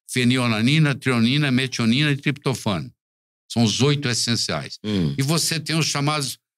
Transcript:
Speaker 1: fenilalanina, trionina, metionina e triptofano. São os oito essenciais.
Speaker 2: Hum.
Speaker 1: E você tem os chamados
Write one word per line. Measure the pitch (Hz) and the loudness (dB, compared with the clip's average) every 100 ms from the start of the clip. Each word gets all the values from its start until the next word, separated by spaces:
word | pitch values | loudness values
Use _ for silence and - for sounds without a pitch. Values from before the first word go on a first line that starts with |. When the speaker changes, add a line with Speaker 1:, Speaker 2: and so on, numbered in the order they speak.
| - | -6
Speaker 1:
fenilalanina, | 127 120 131 120 107 120 160 147 120 | 0 2 2 2 2 2 4 2 0
trionina, | 131 120 117 143 143 | 0 2 2 2 2
metionina | 127 131 - 113 131 151 | 0 0 0 2 2 2
e | 143 | 0
triptofano. | 151 139 143 120 110 95 64 - _ _ _ _ - | -2 -4 -4 -2 -2 -4 -6 -16 _ _ _ _ -6
São | 117 | 0
os | 110 95 | 2 2
oito | 143 143 123 | 2 2 -2
essenciais. | 113 120 113 - 78 65 - | -2 -2 -2 -2 -4 -8 -10
Speaker 2:
Hum. | 104 101 76 98 | -4 0 0 -2
Speaker 1:
E | |
você | 139 165 - 160 | -2 0 -2 -4
tem | 156 160 | -2 -2
os | 139 | -2
chamados | 143 143 151 127 - _ | -2 -2 -2 -4 -10 _